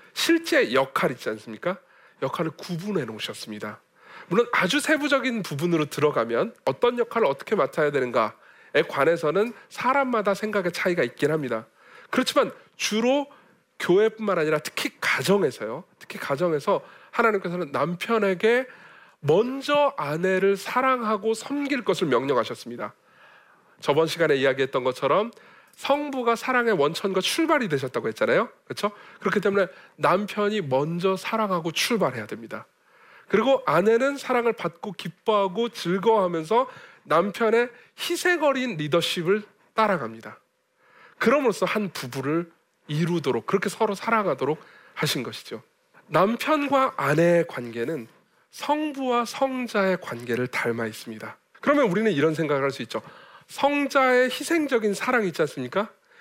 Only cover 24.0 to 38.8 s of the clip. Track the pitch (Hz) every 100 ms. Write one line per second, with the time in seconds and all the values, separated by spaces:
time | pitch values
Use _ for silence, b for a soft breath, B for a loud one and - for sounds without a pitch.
24 | 160 170 160 139 135 131 135 139 127 123
25 | 139 165 233 B B B B - - 285
26 | 294 269 233 226 - 254 233 190 143 170
27 | 196 190 185 - 320 302 220 143 127 120
28 | 113 110 110 147 240 - _ 127 208 B
29 | B B 196 196 202 196 185 B B -
30 | 147 180 208 - 208 214 151 127 151 175
31 | 190 185 - 220 208 180 165 156 - 233
32 | 160 123 107 107 113 107 - _ b b
33 | b b b 190 226 262 - 151 202 233
34 | 269 277 - 247 233 226 170 - 208 180
35 | 175 - - 208 196 185 233 - 175 190
36 | 220 220 185 170 156 226 262 B B B
37 | - 151 202 190 226 226 240 B B -
38 | - 349 359 349 294 262 254 165